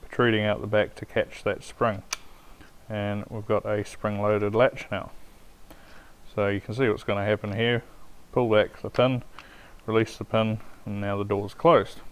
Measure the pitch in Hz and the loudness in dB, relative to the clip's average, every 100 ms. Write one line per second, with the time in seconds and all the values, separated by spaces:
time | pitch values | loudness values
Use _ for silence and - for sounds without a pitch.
0 | - - 120 110 104 104 104 107 104 - | -10 2 4 4 2 0 2 2 2 -4
1 | - - - - - 98 - - 117 101 | -4 -2 -2 -2 -4 -4 -8 -2 0 0
2 | - - - - - - - - - 107 | -8 -12 -12 -20 -20 -20 -20 -20 -8 -4
3 | 101 104 - 110 104 107 107 107 101 - | -2 -4 -6 -10 0 0 2 -2 -2 -4
4 | 107 104 104 107 104 110 127 - - 98 | -2 0 2 2 2 4 4 2 -8 -8
5 | - - - - - - - - - - | -8 -14 -18 -20 -20 -20 -20 -20 -20 -20
6 | - - - - 101 101 - 110 131 104 | -20 -20 -10 -2 0 0 -4 0 2 2
7 | - 101 101 107 107 101 117 120 - - | 0 -2 2 0 0 0 2 0 -2 -18
8 | - - - - 120 107 101 - - - | -18 -18 -4 0 4 4 4 -2 -6 2
9 | 127 127 - - - - - - - 110 | 4 2 -4 -16 -20 -20 -20 -14 0 2
10 | 110 - - 110 110 107 - - - 101 | 2 -2 -2 2 2 0 -6 -14 -8 -6
11 | 101 101 101 101 101 - 165 147 95 - | -4 -2 0 0 -2 2 6 6 4 -6
12 | - | -14